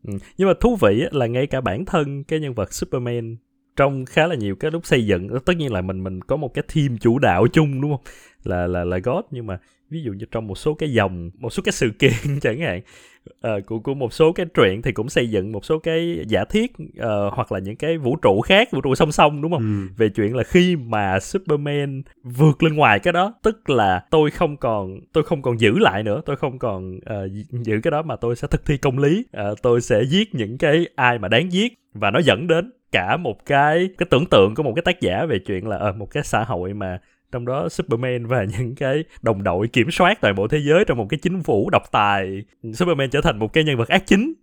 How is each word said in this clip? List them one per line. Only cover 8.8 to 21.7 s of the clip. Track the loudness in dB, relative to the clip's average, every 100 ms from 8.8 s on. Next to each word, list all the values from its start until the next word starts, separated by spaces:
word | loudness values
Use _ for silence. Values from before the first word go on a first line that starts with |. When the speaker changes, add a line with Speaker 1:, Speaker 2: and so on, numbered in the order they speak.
Speaker 1:
là | -2 -2
God, | -2 -4 -6
nhưng | -12 -10
mà | -10 _ _ _
ví | -8
dụ | -8
như | -8 -8
trong | -8 -8
một | -4
số | -4
cái | -4 0
dòng, | 0 0 -2 -10 -10
một | -8
số | -4 -4
cái |
sự | 0 -2 4
kiện | 2 2 -4
<laughs> | -2
chẳng | -2 -2
hạn, | -4 -6 -10 -20 _ _ -20 _
ờ, | -4 -4 -4
của, | -6
của | -6
một | -4 -4
số | 4 2
cái | 4 -2
truyện | 4 2 2
thì | -4
cũng | -4 -2
xây | -2 0
dựng | -2 -2
một | -8 -4
số | -4
cái | -2 -2 -2 -6 -2
giả | 0
thiết, | 0 0 -2 -6 -16 -8
ờ, | -4 -2 -2
hoặc | -4 -6
là | -6
những | -8 -6
cái | -4 -2
vũ | -2 2
trụ | 2 2
khác, | 4 4 4
vũ | -2
trụ | -2 0
song | 2
song, | 4 4 2
đúng | -4
không? | -2 -2 -4 -6
Speaker 2:
Ừ. | 0
Speaker 1:
Về | 0
chuyện | 2 -2 -2
là |
khi | 2 4 4 0
mà | -2 -2 0 -2
Superman | -2 -6 -2 -2 0